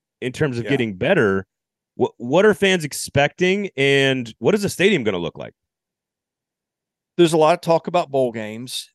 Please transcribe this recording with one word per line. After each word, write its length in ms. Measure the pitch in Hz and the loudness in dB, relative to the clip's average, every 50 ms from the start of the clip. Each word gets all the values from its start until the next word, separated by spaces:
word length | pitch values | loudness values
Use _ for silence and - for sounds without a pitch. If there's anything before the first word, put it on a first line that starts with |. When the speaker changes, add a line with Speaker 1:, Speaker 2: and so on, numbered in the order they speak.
| _ _ _ _ | _ _ _ _
Speaker 1:
in 100 | 110 127 | -10 -8
terms 260 | 127 - 151 135 120 | -4 -2 -4 -2 -2
of 60 | 117 113 | -4 -2
Speaker 2:
Yeah. 80 | - | -2
Speaker 1:
getting 240 | 143 131 120 110 95 | -2 0 -2 -4 -4
better. 500 | 90 117 151 196 165 117 98 95 95 98 - _ _ _ _ _ _ _ _ _ | -4 -2 0 2 4 4 2 2 0 -4 -8 _ _ _ _ _ _ _ _ _
What, 180 | - 123 - - | -4 -4 -4 -4
what 280 | - 117 120 143 180 202 | -10 -6 0 2 4 4
are 80 | 214 190 | 4 4
fans 300 | - 202 190 190 175 151 | 4 2 2 2 0 -2
expecting, 840 | 135 - - - - - 143 143 147 - - 180 180 190 208 202 - - | -6 -8 -10 -12 -4 0 0 0 0 0 0 0 0 0 -2 -4 -6 -2
and 560 | 135 139 139 139 139 135 135 131 131 120 113 - _ | 0 2 2 4 4 2 2 0 -2 -6 -10 -10 _
what 160 | 110 147 196 | 0 0 0
is 60 | 214 202 | 0 -2
the 60 | 160 | -6
stadium 340 | - - 170 - 196 147 110 | -2 0 0 2 2 0 0
gonna 140 | 107 95 | -2 -4
look 200 | 87 85 76 - | -4 -6 -8 -8
like? 160 | 73 62 55 - _ _ _ _ _ _ _ _ _ _ _ _ _ _ _ _ _ _ _ _ _ _ _ _ _ _ _ _ _ _ _ _ | -12 -16 -16 -18 _ _ _ _ _ _ _ _ _ _ _ _ _ _ _ _ _ _ _ _ _ _ _ _ _ _ _ _ _ _ _ _
Speaker 2:
There's 160 | - 175 156 170 | 2 2 4 4
a 40 | |
lot 160 | 156 156 156 175 | 4 4 4 2
of 80 | 170 | 0
talk 260 | - 170 165 160 - | 2 0 0 0 0
about 220 | 180 170 180 160 139 | -2 -2 -2 -2 0
bowl 200 | 139 135 127 120 | -2 -2 -2 -2
games. 580 | 110 113 107 107 110 113 127 131 - - - - | -2 -6 -10 -10 -10 -12 -14 -12 -12 -14 -14 -14